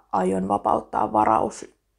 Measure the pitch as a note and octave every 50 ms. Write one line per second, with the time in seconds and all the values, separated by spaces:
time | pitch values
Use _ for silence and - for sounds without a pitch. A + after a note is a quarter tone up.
0 | _ _ - G2 F#2 F#2 F#2+ F#2 F#2+ - G2+ G2+ - - - - - - - -
1 | - - - G#2+ - - - - - G#3+ - - - - _ _ _ _ _